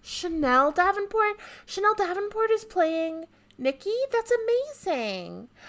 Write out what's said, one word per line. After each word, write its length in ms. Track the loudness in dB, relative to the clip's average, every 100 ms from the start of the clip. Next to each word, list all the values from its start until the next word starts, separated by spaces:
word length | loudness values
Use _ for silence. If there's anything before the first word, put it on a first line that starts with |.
Chanel 720 | -12 -8 -4 0 4 4 4
Davenport? 680 | 4 2 2 -2 2 0 0 -10 -20 -12
Chanel 280 | 0 2
Davenport 560 | 2 0 -2 -4 -2 2
is 140 | 2 0
playing 600 | 0 2 2 -2 -6 -12 _ _ -4
Nicki? 360 | -2 -2 -4 -2 0
That's 200 | -2 0
amazing. 1160 | 0 2 0 0 -6 -2 -2 -2 -6 -8 -12 -16 _